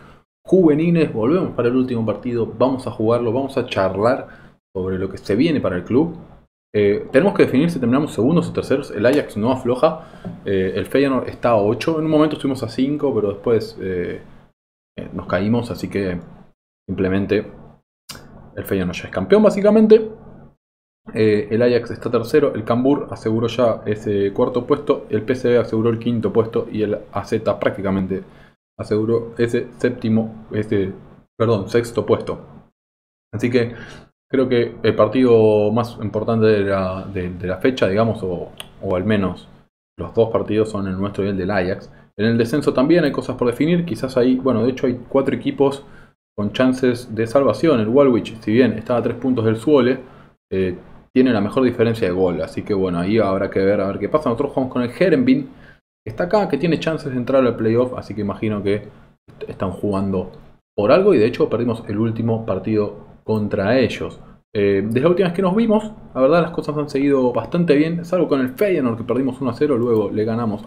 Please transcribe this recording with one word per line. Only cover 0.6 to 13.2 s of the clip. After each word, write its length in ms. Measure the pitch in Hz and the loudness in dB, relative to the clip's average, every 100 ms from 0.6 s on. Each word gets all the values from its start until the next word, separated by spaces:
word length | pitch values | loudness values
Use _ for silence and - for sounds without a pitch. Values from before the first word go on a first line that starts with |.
| 160 147 170 170 143 | 6 4 2 2 2
Volvemos 380 | 113 117 185 147 | 0 0 0 -2
para 140 | - 117 | 0 0
el 80 | 127 | 2
último 300 | 127 117 110 | 0 -2 -2
partido, 440 | 101 127 120 104 107 | -4 -4 -4 -4 0
vamos 300 | 131 127 120 | 0 0 -6
a 40 | |
jugarlo, 420 | 110 110 117 120 | -2 2 2 2
vamos 240 | 123 135 131 | -2 -2 -4
a 80 | - | -2
charlar 920 | 101 95 95 113 143 - - - _ _ | 0 0 2 0 0 -4 -18 -20 _ _
sobre 240 | 95 92 92 | -8 -4 -4
lo 120 | 95 | -6
que 80 | - | -8
se 180 | - 104 | -2 2
viene 240 | 165 131 | 2 2
para 160 | 95 90 | -2 -4
el 80 | |
club. 320 | - 117 170 - - - _ _ _ | 0 0 0 -4 -18 -20 _ _ _
Eh, 360 | 107 101 104 - | 2 2 2 2
tenemos 220 | 131 196 | 2 2
que 100 | 190 | 4
definir 260 | 135 123 170 | 2 4 0
si 60 | 135 | 0
terminamos 360 | 117 131 151 | 0 0 0
segundos 360 | - 127 170 - | 0 2 2 0
o 40 | |
terceros. 380 | 101 - 139 - | -4 -2 -2 -2
El 140 | 104 117 | 0 2
Ajax 300 | 143 - 107 | 2 0 -2
no 160 | 113 | -2
afloja. 560 | 131 120 127 160 170 - - - - 101 | 0 -2 2 2 0 -12 -16 -16 -10 -4
Eh, 280 | 98 92 98 | -2 0 -2
el 100 | 95 | 0
Feyenoord 420 | 135 139 127 - | 2 2 0 -4
está 220 | - 123 | -4 2
a 80 | 110 | 2
ocho. 420 | 101 117 - 160 | 2 0 -2 -2
En 60 | 156 | 2
un 60 | |
momento 260 | 151 156 151 | 2 2 0
estuvimos 260 | 135 127 | -4 -4
a 60 | 110 | -6
cinco, 440 | - 135 147 143 | -2 -2 0 -2
pero 200 | 110 | 0